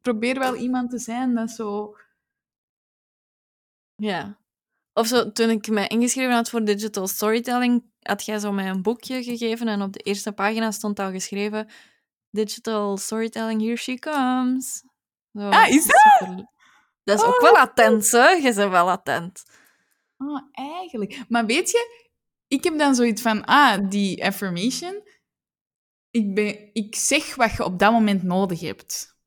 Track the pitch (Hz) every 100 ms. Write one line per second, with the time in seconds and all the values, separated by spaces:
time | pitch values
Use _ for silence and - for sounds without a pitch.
0 | - 220 233 262 262 247 247 254 247 247
1 | - 240 262 233 226 226 214 208 208 208
2 | _ _ _ _ _ _ _ _ _ _
3 | _ _ _ _ _ _ _ _ _ _
4 | 208 175 202 208 _ _ _ _ _ -
5 | 226 247 214 214 226 226 208 214 196 220
6 | 240 262 254 240 233 233 214 202 214 214
7 | 190 - 214 226 233 247 247 240 - _
8 | - 202 - 214 208 196 190 190 185 240
9 | - 254 240 233 233 226 233 208 196 196
10 | - 196 - 202 202 220 226 208 214 202
11 | 190 185 - 196 208 214 214 - _ _
12 | _ _ _ 202 208 - 233 214 208 196
13 | - 220 226 226 220 220 220 233 - 254
14 | - 302 254 254 254 254 254 - _ _
15 | _ _ _ 208 202 320 - 269 - 659
16 | 855 784 - 185 - _ _ _ _ _
17 | - 208 466 494 480 392 262 - 220 214
18 | 208 240 277 359 269 202 202 185 175 175
19 | - 135 170 - - _ _ _ _ _
20 | _ _ 277 285 - - 269 339 359 214
21 | 202 269 233 233 220 269 - 466 466 -
22 | _ _ _ _ _ 269 359 311 285 254
23 | 240 214 226 214 - 254 277 202 196 202
24 | 196 - - 196 196 175 220 - 349 403
25 | - _ _ _ _ _ _ _ _ _
26 | _ 233 202 196 208 202 - 226 208 -
27 | - 285 - - 226 - 214 180 247 233
28 | 214 196 180 180 196 165 165 - - -
29 | - _